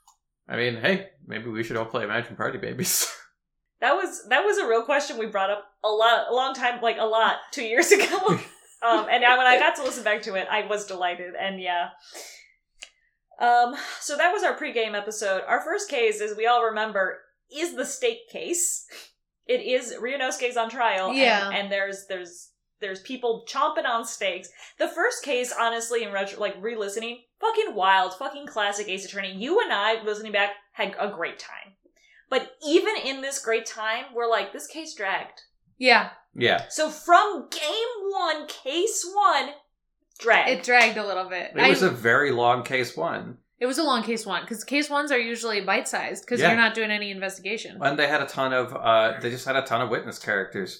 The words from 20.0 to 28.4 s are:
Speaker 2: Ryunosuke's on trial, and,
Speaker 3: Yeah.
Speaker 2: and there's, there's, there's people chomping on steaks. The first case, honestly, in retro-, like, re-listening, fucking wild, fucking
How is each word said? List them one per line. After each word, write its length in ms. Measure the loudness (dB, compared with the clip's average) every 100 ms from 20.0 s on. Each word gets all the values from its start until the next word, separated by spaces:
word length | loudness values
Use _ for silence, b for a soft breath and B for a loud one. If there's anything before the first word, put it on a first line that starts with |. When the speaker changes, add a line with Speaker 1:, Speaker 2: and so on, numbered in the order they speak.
Speaker 2:
Ryunosuke's 560 | -6 -2 -2 -2 -4 -2
on 120 | -4
trial, 400 | 0 0 0 0
and, 60 | 4
Speaker 3:
Yeah. 320 | 4 4 2
Speaker 2:
and 200 | -2 -2
there's, 360 | -2 -4 -6 -10
there's, 420 | -10 -10 -18 -20 _ _ -10
there's 200 | -10 -8
people 440 | -10 -4 -2 -2 -4
chomping 360 | 0 0 0
on 200 | 0 -2
steaks. 440 | -4 -4 -4 -4 -10 B B B
The 100 | -2
first 360 | 0 0 0
case, 280 | -4 -2 -2 0
honestly, 460 | 0 0 -2 -4
in 100 | -2
retro-, 280 | -4 -4 -4
like, 160 | -6 -4
re-listening, 600 | -6 -4 -6 -6 -8 -10 _ -4
fucking 340 | -2 0 0
wild, 400 | 2 4 6 4
fucking 320 | -2 -8 -10